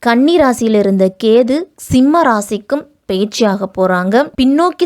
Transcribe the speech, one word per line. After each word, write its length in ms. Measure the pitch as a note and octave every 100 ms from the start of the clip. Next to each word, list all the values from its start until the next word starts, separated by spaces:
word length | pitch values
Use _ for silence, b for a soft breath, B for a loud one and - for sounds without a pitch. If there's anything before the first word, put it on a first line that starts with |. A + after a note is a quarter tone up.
| A#3+
கன்னி 280 | A#3 C#4 F4
ராசியில 400 | C#4 A#3+ A3+ G#3+
இருந்த 220 | G3 G3 F#3+ F#3+
கேது 320 | A3+ A3+ B3 C#4 F4+ _ -
சிம்ம 300 | B3+ C4 E4 D#4
ராசிக்கும் 580 | A3 G#3 G#3 G#3+ C#4+ D4+ _ -
பேச்சியாக 540 | F#3+ G#3 - A3 G#3 F#3+ -
போறாங்க. 400 | F#3 F3+ F#3 A3 D4+ -
பின்னோக்கி 460 | C4 C#4+ F4 -